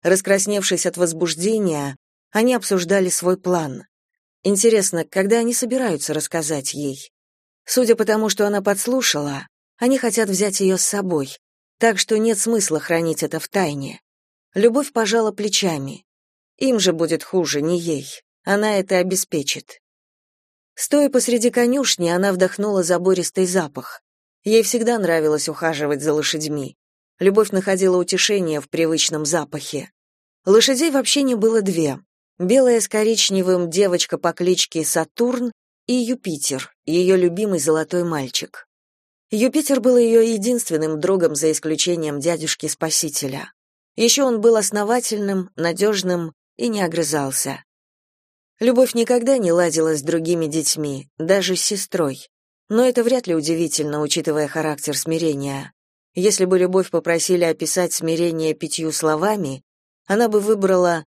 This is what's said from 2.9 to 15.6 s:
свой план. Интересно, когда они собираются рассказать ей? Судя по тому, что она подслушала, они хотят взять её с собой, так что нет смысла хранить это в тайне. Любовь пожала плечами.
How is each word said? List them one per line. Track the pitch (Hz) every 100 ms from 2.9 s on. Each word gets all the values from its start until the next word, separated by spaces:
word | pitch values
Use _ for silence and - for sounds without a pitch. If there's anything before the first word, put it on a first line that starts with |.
| 196 185
свой | - 175 185
план. | 185 180 151 131 - _ _ _ _ _
Интересно, | 190 196 233 220 190 170
когда | 156 190 196 233
они | 233
собираются | 240 240 262 247 151 -
рассказать | 156 151 165 151 151 139
ей? | 139 143 135 - _ _ _ _ _
Судя | - - 233
по | 226
тому, | 214 214 220
что | 196 208
она | 208
подслушала, | 202 196 240 262 233 147 143 139 - _ _ _
они | 240 269
хотят | 240 214 214
взять | 185 202 190
её | 190 185
с |
собой, | - 202 190 160 135 - _ _ _ _
так | 233 190
что | - 214
нет | 226 208
смысла | 226 233 196 156
хранить | - 165 165 147
это | 151 160
в | -
тайне. | 202 175 143 135 - _ _ _ _ _
Любовь | 185 226 233 285
пожала | - 214 226 220
плечами. | 202 208 -